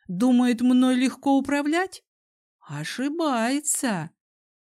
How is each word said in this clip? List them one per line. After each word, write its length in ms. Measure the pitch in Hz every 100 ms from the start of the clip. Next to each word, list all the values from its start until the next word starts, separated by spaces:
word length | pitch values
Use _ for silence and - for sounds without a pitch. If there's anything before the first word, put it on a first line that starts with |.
| -
Думает, 540 | 180 247 247 247 240
мной 340 | 247 254 254 254
легко 420 | 254 - 277 277
управлять? 640 | 269 285 294 330 370 - _ _ _ _ _ _
Ошибается. 1500 | - 147 156 - 277 330 320 240 226 285 294 - 262 185 160 - _ _ _ _ _